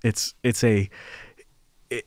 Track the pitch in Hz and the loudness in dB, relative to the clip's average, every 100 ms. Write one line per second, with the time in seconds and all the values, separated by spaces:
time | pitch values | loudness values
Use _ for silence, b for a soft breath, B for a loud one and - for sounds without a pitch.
0 | 117 107 - - 123 113 120 104 98 B | -2 0 -4 -2 -2 2 4 4 2 B
1 | B B B B - _ _ _ _ 120 | B B B B -20 _ _ _ _ -10